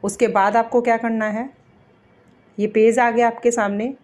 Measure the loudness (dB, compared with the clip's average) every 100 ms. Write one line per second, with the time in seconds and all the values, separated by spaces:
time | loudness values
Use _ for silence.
0 | -6 -2 0 2 2 0 0 0 0 -2
1 | -2 -4 -4 -6 -10 _ _ _ _ _
2 | _ _ _ _ _ -6 -2 4 4 4
3 | 2 2 0 2 -2 0 -2 -2 -6 -8